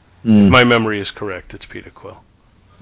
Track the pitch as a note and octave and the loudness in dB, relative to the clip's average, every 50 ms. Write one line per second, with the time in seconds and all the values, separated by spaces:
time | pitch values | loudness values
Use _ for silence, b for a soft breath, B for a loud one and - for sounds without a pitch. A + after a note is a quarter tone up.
0 | _ _ _ _ - A#2 A2 G#2 G2+ G2 C3 B2+ B2 A#2+ A#2+ A#2 A2 A2 G#2 G2+ | _ _ _ _ -2 2 4 4 4 4 4 4 4 2 2 0 0 -2 -6 -6
1 | F#2+ - - - G#2 G2+ F#2 F2 - - - G2+ - - - G2 F#2 F#2 _ - | -8 -10 -12 -12 -12 -12 -12 -14 -16 -20 -20 -20 -20 -20 -20 -20 -20 -20 _ -20
2 | - G2 F#2+ - _ _ _ _ _ _ _ _ _ _ _ _ | -20 -20 -20 -20 _ _ _ _ _ _ _ _ _ _ _ _